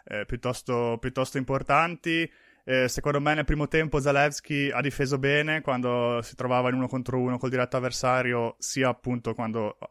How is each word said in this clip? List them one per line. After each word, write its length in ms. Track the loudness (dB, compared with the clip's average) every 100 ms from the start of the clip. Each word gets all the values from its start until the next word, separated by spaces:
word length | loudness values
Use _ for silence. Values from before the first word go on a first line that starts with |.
eh, 200 | -10 -8 -6
piuttosto, 720 | -4 -4 -4 -2 0 0 -2
piuttosto 380 | -4 -4 -2 -2
importanti. 920 | -2 -2 2 2 2 -2 -2 -2 -2 _ _ _
Eh, 220 | 0 2 2
secondo 320 | 0 0 0
me 140 | 2
nel 100 | 2
primo 220 | 0 0 2
tempo 320 | 0 2 0
Zalewski 720 | 2 4 2 0 -4 -2 0
ha 80 | 0
difeso 380 | -2 -2 0 0
bene 440 | 2 2 2 -2
quando 580 | -2 0 0 2 2 0
si 140 | -4 -6
trovava 320 | 0 2 2
in 80 | 0
uno 100 | 0
contro 320 | -2 -2 0
uno 180 | 0 0
col 140 | -2
diretto 260 | 0 0 0
avversario, 800 | -2 0 2 2 2 0 -2 -4
sia 300 | -6 0 0
appunto 460 | 0 -2 -4 -4
quando 440 | -4 -4 -2 -4 -6 -14